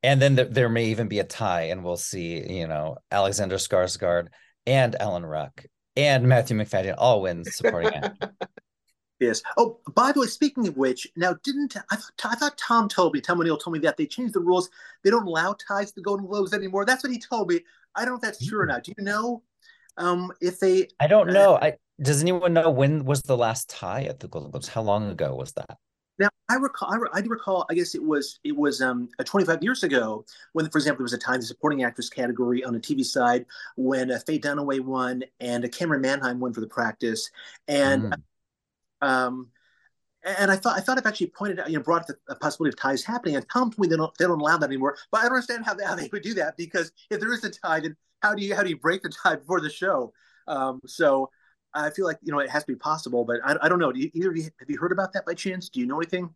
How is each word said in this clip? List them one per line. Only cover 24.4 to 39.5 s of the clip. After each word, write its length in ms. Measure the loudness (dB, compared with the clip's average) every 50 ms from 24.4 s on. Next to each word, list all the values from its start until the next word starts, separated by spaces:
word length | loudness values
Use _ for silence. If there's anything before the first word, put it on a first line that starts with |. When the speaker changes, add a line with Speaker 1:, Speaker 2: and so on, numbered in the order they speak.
| -10 -8
Speaker 1:
Globes? 160 | -10 -10 -10
How 140 | -6 -6 -2
long 280 | 2 2 2 2 0 -4
ago 260 | -4 -2 -2 -2 -2
was 180 | -6 -8 -8 -8
that? 240 | -10 -10 -10 -16 _ _ _ _ _ _ _ _ 0
Speaker 3:
Now, 100 | 0 0 _ _ _ -2
I 60 | 0
recall, 360 | 0 0 -2 -4 -6 -6 -4
I 60 | -2
re-, 120 | -2 -4 -2 -4
I 80 | -4
do 80 | -4 -4
recall, 360 | -6 -6 -2 -2 0 0 0 0
I 60 | -2
guess 200 | -2 -2 -2 -4
it 80 | -4 -2
was, 360 | 0 0 0 -2 -6 -12 _ _
it 120 | -6 -2
was, 240 | 2 0 0 2 2
um, 280 | 0 0 0 -2 -4 -6 -6 -8
uh, 40 | -8
twenty-five 400 | 0 2 2 2 2 2 0 0
years 200 | -2 -2 0 0
ago 420 | 2 2 2 2 0 -4 -8 -10 -14 -20 -20 -20 _
when, 180 | _ -2 -2 0
for 100 | 0 0
example, 200 | 2 2 0 0
there 60 | -2
was 80 | -4 -4
a 40 |
tie 180 | -4 -2 -2 -2
in 40 | -2
the 60 | -2
supporting 380 | -6 -8 _ -2 -2 0 0 -2
actress 260 | -2 -2 -4 -10 -8
category 540 | -4 -4 -2 -2 0 0 0 2 2 0 0
on 100 | -4 -6
the 60 | -6
T 140 | -4 -4 -2
V 80 | -2 -2
side 420 | 0 0 2 4 4 4 2 0 _ -16 -18 -18 -14 -6
when, 340 | -2 0 0 2 0 0 -2
uh, 80 | -2 -4
Faye 200 | -2 -2 -4 -2
Dunaway 420 | -2 -2 -2 -2 -2 -2 -2 -2
won 420 | -2 -4 -2 -2 -2 -2 -4 -6 -8 -10 _ _
and, 240 | -6 -4 -2 -2 -2
uh, 40 | -4
Cameron 320 | -4 -4 0 0 0 2
Manheim 380 | 2 0 0 0 0 -2 -2 -2
won 140 | -4 -4 -4
for 80 | -6
The 60 | -8
Practice. 640 | -6 -4 -2 -2 -2 -2 _ -4 -2 -2 -4 -6 -10 _ -20 -20 -20 -20 -16 _
And, 360 | -2 2 2 4 4 4 2 0
Speaker 1:
Mm. 180 | -2 -6 -8 -10 _ _ _ _ _ _ _ _ _ _ _ _ _ _ _
Speaker 3:
um, 480 | 0 0 2 2 0 -2 -4 -6 -12 -14